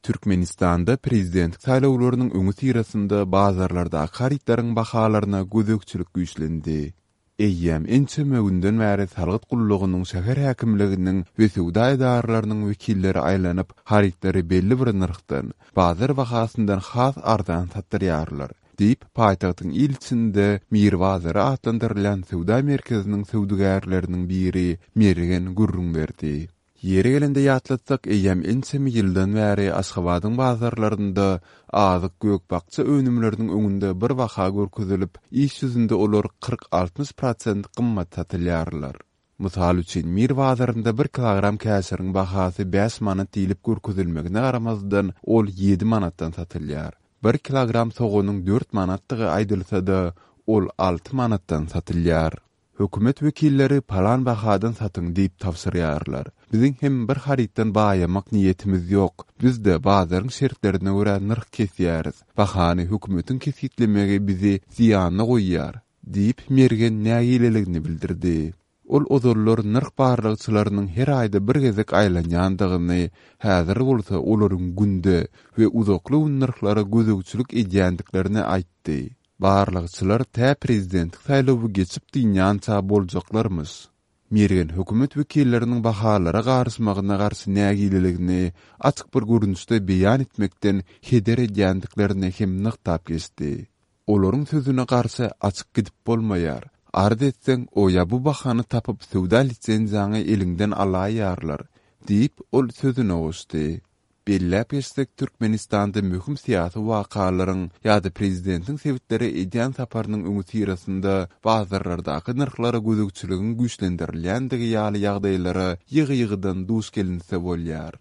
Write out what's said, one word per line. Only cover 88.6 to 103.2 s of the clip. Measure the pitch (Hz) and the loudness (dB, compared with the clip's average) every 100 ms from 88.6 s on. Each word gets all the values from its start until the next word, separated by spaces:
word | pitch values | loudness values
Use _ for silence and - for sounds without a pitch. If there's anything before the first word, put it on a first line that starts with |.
| - _ | -20 _
açyk | 135 - - | -2 -2 -4
bir | 131 | -2
görünüşde | 107 117 104 92 - 113 95 | 2 2 2 -4 -2 -2 2
beýan | 92 95 131 | 2 4 2
etmekden | 131 - 101 _ 104 98 90 - - | 0 -4 -4 _ 0 0 -4 -16 0
heder | 123 101 117 | 0 2 0
edýändiklerini | 120 101 95 95 - - 101 98 92 92 | 0 2 0 0 -4 -2 0 0 -2 -2
hem | 101 92 | -2 -2
nyk | 107 113 | -4 -4
tap | - 82 - | -4 -4 -4
geçdi. | 80 - - 73 69 - _ _ _ - | -8 -8 -8 -6 -6 -10 _ _ _ 0
Olaryň | 104 95 123 147 | 2 4 2 -2
sözüne | 156 131 131 | -2 0 -2
garşy | 123 123 117 - 117 - | 2 0 0 -2 -6 -2
açyk | 101 - - | -4 -4 -6
gidip | - 101 _ - | -4 -4 _ -2
bolmaýar. | 113 113 95 82 64 - _ _ | -2 0 0 -2 -4 -12 _ _
Arz | - 98 113 | 0 2 2
etseň, | 139 - - 127 120 | 0 -2 -2 -2 0
o | - 98 | 2 4
ýa | 90 87 | 4 2
bu | 123 | 0
bahany | 135 139 131 117 | 0 -2 -2 -2
tapyp, | 117 120 110 107 | -2 -4 -4 -8
sowda | - 101 92 110 | -4 -2 2 4
litsenziýaňy | 135 117 - 107 110 104 101 110 - | 2 -2 -2 0 0 0 -2 -2 0
eliňden | 104 90 87 104 - | 0 0 0 -2 0
alaýarlar, | 98 92 98 113 101 87 80 73 - _ _ _ - | 0 0 -2 -2 -2 -4 -6 -8 -10 _ _ _ -2
diýip, | 101 135 _ - | 2 2 _ -2
ol | 123 127 | 0 0
sözüne | - 135 123 113 85 | -2 -4 0 0 0